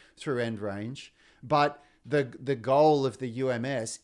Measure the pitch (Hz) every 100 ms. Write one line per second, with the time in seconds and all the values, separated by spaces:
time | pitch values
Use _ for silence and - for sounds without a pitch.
0 | _ - 156 123 117 107 104 101 113 139
1 | - _ _ _ 127 147 147 - _ _
2 | 120 147 127 - 131 127 110 139 156 147
3 | 135 - 127 117 131 120 127 131 113 -